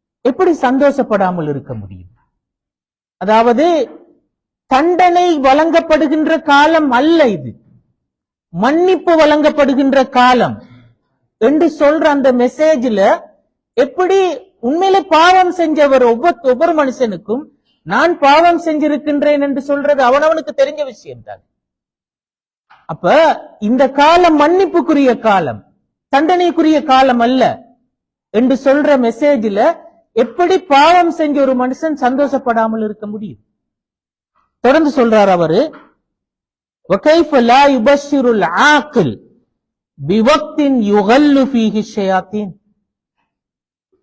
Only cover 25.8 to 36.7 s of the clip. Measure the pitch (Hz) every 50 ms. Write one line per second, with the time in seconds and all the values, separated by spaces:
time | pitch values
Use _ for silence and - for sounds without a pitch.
25.8 | _ _ _ _ _ _ - 269 320 311 370 359 359 349 269 330 330 311 311 294
26.8 | 302 294 262 262 269 262 247 240 233 247 262 262 233 156 113 - - _ _ _
27.8 | _ _ _ _ _ _ _ _ _ _ - 208 254 262 269 262 - 277 269 294
28.8 | 294 302 285 262 240 226 226 - 302 294 285 240 208 220 196 190 240 320 330 -
29.8 | - - _ _ _ _ _ 226 254 233 - - 349 339 381 370 - - 285 277
30.8 | 294 330 349 359 349 339 - - 311 294 285 285 277 262 262 247 247 254 262 -
31.8 | 320 320 302 - 277 247 269 262 285 269 285 262 269 247 226 226 220 226 220 220
32.8 | 220 208 208 - 214 208 208 220 214 185 120 - _ _ _ _ _ _ _ _
33.8 | _ _ _ _ _ _ _ _ _ _ _ _ _ _ _ _ - 247 269 320
34.8 | 320 294 - 277 240 233 220 214 202 196 185 175 170 151 160 208 294 311 - -
35.8 | - _ _ _ _ _ _ _ _ _ _ _ _ _ _ _ _ _